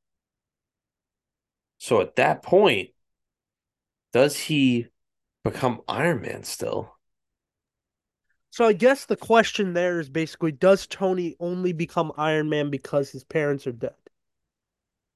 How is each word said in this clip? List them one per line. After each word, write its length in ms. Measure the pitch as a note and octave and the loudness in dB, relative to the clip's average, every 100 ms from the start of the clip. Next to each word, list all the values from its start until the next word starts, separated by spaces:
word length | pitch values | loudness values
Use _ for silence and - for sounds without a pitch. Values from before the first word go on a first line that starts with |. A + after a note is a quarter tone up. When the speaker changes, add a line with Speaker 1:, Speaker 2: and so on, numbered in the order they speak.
| _ _ _ _ _ _ _ _ _ _ _ _ _ _ _ _ _ - | _ _ _ _ _ _ _ _ _ _ _ _ _ _ _ _ _ -12
Speaker 1:
So 220 | - A2 | 0 2
at 160 | - - | 2 2
that 260 | C#3 D#3+ | 2 0
point, 480 | - F3+ G3+ G#2+ F2 _ _ _ _ _ _ _ _ _ _ _ _ | 2 4 6 2 -4 _ _ _ _ _ _ _ _ _ _ _ _
does 260 | A#2+ C#3+ - | 2 2 0
he 480 | - D3+ C3+ A#2+ A#2 _ _ _ _ _ | -2 2 4 2 -4 _ _ _ _ _
become 380 | A2+ - B2+ A2+ - | -8 -2 -2 -2 -6
Iron 340 | G#2+ E3 C3+ | -2 -2 -2
Man 220 | - - | -6 -12
still? 520 | - - - G#2 G2+ _ _ _ _ _ _ _ _ _ _ _ _ _ _ _ _ | -12 -8 -6 -6 -8 _ _ _ _ _ _ _ _ _ _ _ _ _ _ _ _
Speaker 2:
So 140 | - A3+ | 0 2
I 60 | |
guess 320 | F#3+ A#3+ C4+ - | 4 2 2 -2
the 100 | G#3+ | -4
question 560 | - A3+ G#3+ - F#3+ | 2 2 2 0 -2
there 260 | F3 F3+ F3 | -2 -2 -2
is 100 | C#3+ | -4
basically, 440 | D3+ D#3+ - E3 | -4 -6 -4 -6
does 340 | C#3 F#3 G3 - | 2 4 4 0
Tony 500 | - F#3+ F#3 F3 - | -4 -2 -2 -4 -6
only 320 | F3 F3+ F#3 | -6 -4 -4
become 400 | D#3+ E3+ - D#3 - | -4 -4 -2 -4 -2
Iron 320 | D#3 D#3 D3+ | -2 0 0
Man 220 | D3+ D3 | -2 -2
because 400 | C#3+ - C#3+ C#3 | -6 -4 -2 -2
his 140 | C3 | -8
parents 420 | - D#3+ D3 C#3+ C3+ | -6 -2 -2 -2 -6
are 60 | |
dead? 220 | A#2+ B2+ - _ _ _ _ _ _ _ _ _ _ _ | -8 -10 -12 _ _ _ _ _ _ _ _ _ _ _